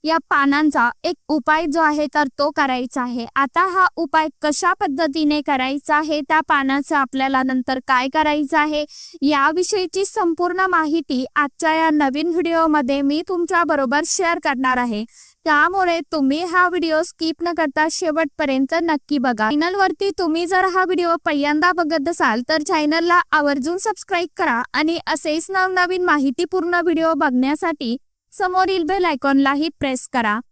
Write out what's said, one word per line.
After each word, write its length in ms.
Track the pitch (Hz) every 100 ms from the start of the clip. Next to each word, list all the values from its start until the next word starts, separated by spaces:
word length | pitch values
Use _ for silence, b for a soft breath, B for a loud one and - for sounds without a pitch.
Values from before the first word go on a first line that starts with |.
या 140 | 302 320
पानांचा 720 | - 302 277 285 311 277 240 -
एक 120 | 330 339 -
उपाय 380 | 302 311 311 339
जो 80 | 320
आहे 240 | 311 302 302
तर 220 | 302 285
तो 240 | - 294
करायचा 500 | 311 277 254 247 277
आहे. 240 | 247 240 226 -
आता 320 | 277 359 370
हा 200 | 370 370 -
उपाय 320 | 320 320 311 _
कशा 320 | 302 294 359
पद्धतीने 680 | 370 381 277 320 320 302 302
करायचा 540 | 294 269 254 285 - 302
आहे, 260 | 311 302
त्या 180 | 277 311
पानाचं 560 | 311 294 269 277 285 294
आपल्याला 460 | 262 269 269 269 262
नंतर 340 | 254 254 262 -
काय 200 | 254 262
करायचं 460 | 311 302 294 285 320
आहे, 260 | 302 302 302 B B 339
याविषयीची 840 | 277 285 277 320 359 415 370 381 392
संपूर्ण 540 | 440 359 320 349 359
माहिती 680 | 381 349 311 330 285 262 262 -
आजच्या 380 | 285 - 330
या 160 | 320 320
नवीन 380 | 302 277 277 330
व्हिडिओमध्ये 720 | 330 330 330 320 302 254 277
मी 220 | 277 302 359
तुमच्या 340 | 359 339 349
बरोबर 380 | 330 294 262 285 339
शेअर 340 | - 339 339
करणार 340 | 311 254 262 254
आहे. 280 | 240 208 226 B B _
त्यामुळे 560 | 320 294 320 392 359 339
तुम्ही 440 | - 320 269 294
हा 260 | 349 359 359
व्हिडिओ 320 | 349 320 311
स्किप 340 | 320 - 320 311
न 120 | 339
करता 340 | 339 311 311 320
शेवटपर्यंत 840 | - 339 302 320 - 294 262 269 330
नक्की 360 | 339 294 - 294
बघा. 320 | 254 220 214
चॅनलवरती 600 | 294 330 392 381 330 392
तुम्ही 360 | - 339 320 349
जर 200 | 370 381
हा 180 | 370
व्हिडिओ 260 | 359 359 339 330 349
पहिल्यांदा 460 | 294 285 302 349
बघत 380 | 349 320 320 285
असाल 320 | 339 285 220 247
तर 120 | 311
चॅनलला 600 | 302 330 302 330 339 349 -
आवर्जून 460 | 311 285 285 269 359
सबस्क्राईब 500 | 427 381 - 349 339 -
करा 240 | 320 233 -
आणि 260 | 277 311 339 -
असेच 380 | 311 320 311 320
नवनवीन 560 | 381 370 370 359 370 359
माहितीपूर्ण 680 | 294 269 254 349 370 339
व्हिडिओ 400 | 349 339 330 320
बघण्यासाठी 840 | 320 302 247 262 302 349 311 240 247 _ _ _
समोरील 520 | - 370 370 381 381
बेल 220 | 320 381 359
आयकॉनलाही 640 | 277 277 277 277 285 320 -
प्रेस 280 | 277 254 -
करा. 260 | 254 220 214 -